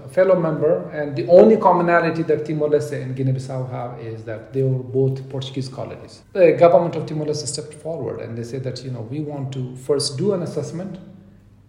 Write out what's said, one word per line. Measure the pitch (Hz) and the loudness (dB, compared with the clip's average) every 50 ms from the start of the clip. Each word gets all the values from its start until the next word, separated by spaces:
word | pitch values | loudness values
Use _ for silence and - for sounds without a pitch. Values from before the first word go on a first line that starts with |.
| - | -14
a | - | -6
fellow | - 180 190 190 185 175 | 0 2 4 4 4 2
member, | 165 160 151 143 113 - 175 185 180 - | 2 0 -2 0 2 2 0 0 -2 -6
and | 156 151 147 147 139 | -8 -8 -6 -6 -4
the | - - - | -4 2 6
only | 175 185 208 220 220 | 8 10 10 10 8
commonality | 202 - 190 175 175 170 170 170 170 165 165 160 165 160 | 6 6 4 4 4 4 4 4 4 4 2 0 -2 0
that | 160 151 - - | 0 0 0 0
Timor-Leste | - 160 151 151 147 147 147 135 - 139 131 131 | -2 -2 -2 0 2 2 2 0 0 -6 -8 -8
and | 131 131 | -8 -6
Guinea-Bissau | 131 135 131 131 131 - - 135 131 127 113 | -2 0 0 0 -2 -4 -8 -8 -8 -8 -8
have | 123 127 123 120 - - | -8 -8 -8 -10 -10 -12
is | 113 113 110 110 107 | -12 -12 -12 -12 -10
that | 117 110 107 - - - | -10 -10 -12 -10 -8 -2
they | 135 135 | 0 0
were | 131 131 127 123 | 0 0 -2 -4
both | 120 - 131 135 131 131 - - - | -4 0 2 2 2 0 -4 -8 -10
Portuguese | - 135 131 - - 143 131 - | -10 -10 -10 -8 -8 -8 -8 -8
colonies. | - - 101 - - - - - - - - _ - | -10 -12 -12 -12 -12 -14 -16 -20 -20 -20 -18 _ 2
The | 202 180 160 151 | 4 6 6 6
government | - 170 170 175 185 170 170 165 | 8 6 8 8 6 4 2 -4
of | 160 143 | -6 -8
Timor-Leste | - 160 151 151 147 147 143 - | -6 -6 -6 -4 -4 -4 -4 -6
stepped | - - - 147 - - | -8 -8 -10 -10 -12 -14
forward | - - 160 165 160 - 104 101 107 | -14 -12 -10 -8 -8 -8 -8 -8 -8
and | 113 113 113 | -10 -10 -10
they | 117 117 | -10 -10
said | 117 - 135 123 | -8 -8 -8 -8
that, | 127 - - - | -8 -8 -10 -10
you | 131 | -10
know, | 123 117 | -10 -10
"We | 110 113 127 151 | -10 -10 -8 -8
want | 156 147 147 139 131 127 - | -8 -8 -8 -8 -8 -8 -8
to | 135 127 123 123 | -8 -8 -8 -10
first | - - - 147 139 135 - 131 127 | -8 -2 0 0 0 0 -2 -4 -2
do | 175 208 202 | 0 0 0
an | 180 165 | -2 -2
assessment | 139 - 147 131 - - 165 190 202 - - - - - - - - - _ _ - _ _ _ | -6 -6 -6 -8 -8 -8 -10 -10 -10 -12 -14 -18 -20 -20 -20 -20 -20 -20 _ _ -20 _ _ _